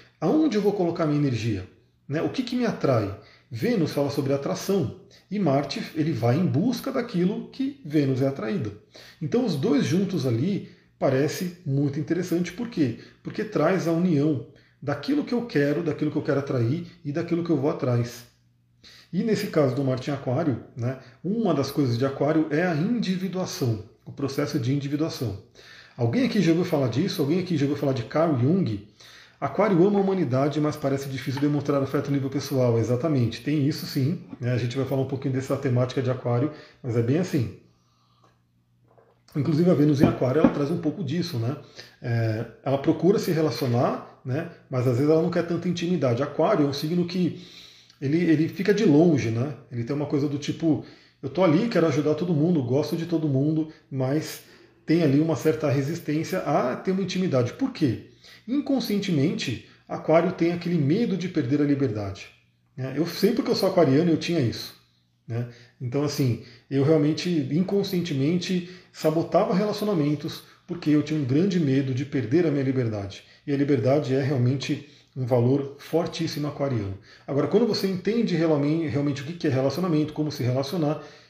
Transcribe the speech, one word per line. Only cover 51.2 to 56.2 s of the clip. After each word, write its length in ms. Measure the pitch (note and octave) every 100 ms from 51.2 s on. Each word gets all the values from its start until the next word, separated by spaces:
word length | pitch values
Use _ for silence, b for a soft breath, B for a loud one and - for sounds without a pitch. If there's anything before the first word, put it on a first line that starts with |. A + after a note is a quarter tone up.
eu 60 | C3+
tô 160 | -
ali, 240 | F#3 D#3+ A#3
quero 180 | F3 D#3+
ajudar 300 | C#3+ D3 D3+
todo 180 | F3+
mundo, 260 | D3 E3 E3
gosto 320 | A#2+ C3+ D3+ E3
de 100 | E3
todo 220 | D#3+ D3+
mundo, 400 | C3 D3+ D#3 D#3 B B
mas 520 | C3 C3 D3+ D3 - B B B B
tem 200 | - E3
ali 160 | D3+ C#3
uma 160 | E3 D3+
certa 340 | D#3 D#3 D3
resistência 720 | C3+ C#3 E3 - D3+